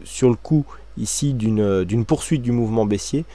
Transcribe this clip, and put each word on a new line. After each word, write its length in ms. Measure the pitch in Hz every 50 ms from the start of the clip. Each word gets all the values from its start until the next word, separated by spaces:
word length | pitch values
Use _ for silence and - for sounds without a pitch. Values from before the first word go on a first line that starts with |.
| -
sur 260 | - - - 127 123
le 60 | 117
coup 280 | - - - 156 151 143 - - - - - -
ici 380 | - 92 - - - 143 143 135
d'une, 500 | 117 107 110 110 107 104 101 98 95 92
d'une 220 | 90 104 117 113
poursuite 340 | - 160 143 - - 170 135
du 120 | 120 120
mouvement 340 | 120 120 117 107 113 113 110
baissier 400 | 104 104 98 - - - 147 165 -